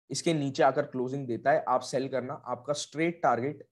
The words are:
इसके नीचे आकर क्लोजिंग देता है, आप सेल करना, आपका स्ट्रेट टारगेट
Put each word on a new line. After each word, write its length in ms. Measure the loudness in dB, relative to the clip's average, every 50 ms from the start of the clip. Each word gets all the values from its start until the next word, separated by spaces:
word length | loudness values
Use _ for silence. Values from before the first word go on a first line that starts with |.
| _ -8
इसके 240 | -8 -2 0 2 2
नीचे 280 | 2 0 -2 2 4 4
आकर 200 | 4 4 2 -2
क्लोजिंग 440 | -2 -2 -4 -2 -2 -2 -4 -4
देता 240 | -4 -4 0 2 2
है, 140 | 2 2 2 2
आप 120 | 0 0
सेल 280 | 0 0 -2 -2 -2 0
करना, 260 | -2 -4 -4 -4 -8
आपका 380 | -10 -6 -8 -8 -8 -4 -4 -4
स्ट्रेट 500 | -4 -4 -8 -4 -2 -2 -2 -2 0 2
टारगेट 440 | 2 2 2 0 -2 -4 -6 -12 _